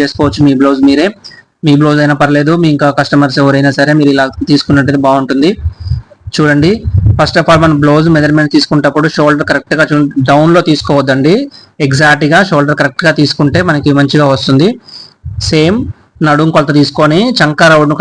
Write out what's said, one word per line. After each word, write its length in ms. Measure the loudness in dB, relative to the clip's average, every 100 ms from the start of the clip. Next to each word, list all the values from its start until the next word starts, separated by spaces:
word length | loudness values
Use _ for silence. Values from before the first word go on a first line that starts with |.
చేసుకోవచ్చు 360 | -4 -2 -2 0 0
మీ 60 | 2
బ్లౌజ్ 200 | 0 2 2
మీరే. 180 | 2 -2 -4 -18 -20 _ _ 0
మీ 60 | 2
బ్లౌజ్ 180 | 2 2
అయినా 120 | 0 0
పర్లేదు, 300 | 0 0 0 0
మీ 60 | 0 0
ఇంకా 140 | 0 -2
కస్టమర్స్ 380 | -2 0 0 0
ఎవరైనా 300 | 0 2 0 0
సరే 140 | 0 2
మీరు 100 | 2 0
ఇలా 120 | -2 -4 -2
తీసుకున్నట్టయితే 500 | 0 0 0 0 0 0
బాగుంటుంది. 420 | 0 -2 -2 -2 -2 -6 -8 -8 -8 -10 _ -10 -2
చూడండి 340 | 0 2 0 -2 -2 0 0 0
first 180 | 0 0
of 100 | 2
all 80 | 2
మనం 120 | 2 2
బ్లౌజ్ 240 | 2 2 2 2
మెజర్‌మెంట్ 340 | 2 0 0
తీసుకునేటప్పుడు 540 | 0 0 0 0 0 -2 0
షోల్డర్ 300 | 0 0 -2
కరెక్ట్‌గా 340 | -4 -4 -2 0
చూ-, 200 | 0 0 -2 0
డౌన్లో 320 | 2 2 2 0
తీసుకోవద్దండి. 640 | -2 0 -2 0 0 0 0 -2 -12 _ -6 -2
ఎగ్జాక్ట్‌గా 540 | 0 0 0 2 0 2
షోల్డర్ 280 | 0 0 -2
కరెక్ట్‌గా 320 | -4 -2 -2 0
తీసుకుంటే 400 | -2 0 0 0 0
మనకి 200 | -2 0 0
మంచిగా 260 | 0 0 0
వస్తుంది. 360 | 0 0 0 0 -2 -12 -20 -20 _ -14 -10 -2
సేమ్ 260 | 0 0 -2 -6 -12 _ -4 0
నడుం 220 | 0 0 0
కొలత 160 | 0 0
తీసుకొని 400 | 0 0 0 2 0 0
చంకా 260 | -2 0 2
రౌండ్ను 220 | 2 2 0